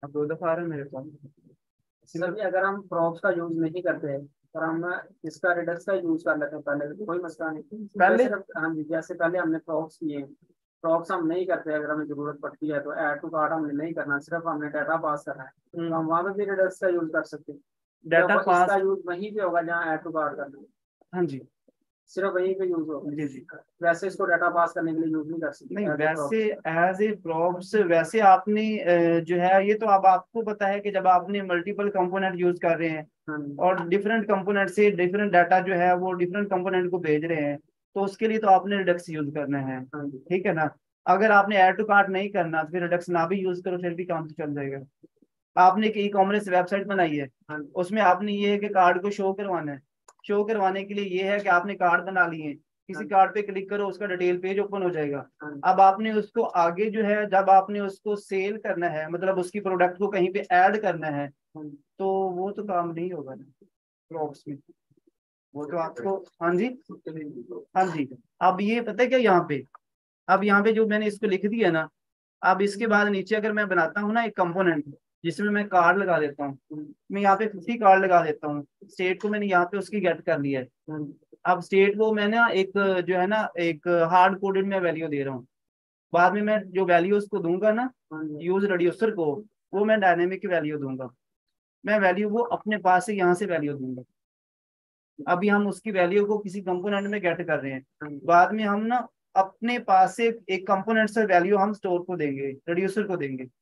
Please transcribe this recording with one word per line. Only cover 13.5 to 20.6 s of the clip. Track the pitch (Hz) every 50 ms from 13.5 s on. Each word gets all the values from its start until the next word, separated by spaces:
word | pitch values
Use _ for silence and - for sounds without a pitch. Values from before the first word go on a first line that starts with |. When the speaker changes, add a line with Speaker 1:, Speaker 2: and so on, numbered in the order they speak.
| 160
Speaker 2:
हमने | 160 156 147 143
नहीं | 143 151 170 170
करना, | 160 143 139 147 143
सिर्फ | 143 - 170 170 165
हमने | 165 156 147 151 147
data | 147 151 143 143 160
pass | 160 151 156 147 143 -
करना | 156 139 147 -
है, | - _ _ _ _ -
Speaker 1:
हम्म। | 175 165 170
Speaker 2:
तो | 165
हम | 165 160
वहाँ | 160 165 170 175
पे | 196 196
भी | 196 208 196
रिडक्स | 196 185 190 185 185 -
का | 196 185
यूज़ | 175 175 165 156 160
कर | 160 156
सकते | - - 147 - - 143
हैं। | - _ _ _ _ _ _ _ _ _
Speaker 1:
Data | 160 160 165 180 175 202
Speaker 2:
तो | 202 190
Speaker 1:
पास | 196 180 175 180
Speaker 2:
इसका | 190 196
यूज़ | 196 190 190 196 190 170
वहीं | 175 175 175 202 214 202
पे | 214 196
होगा | 180 170 170 165
जहाँ | 165 170 165 165 165 156
add | 156 -
to | 165 160
cart | 160 151 147 143
करना | 151 143 139 -
है। | -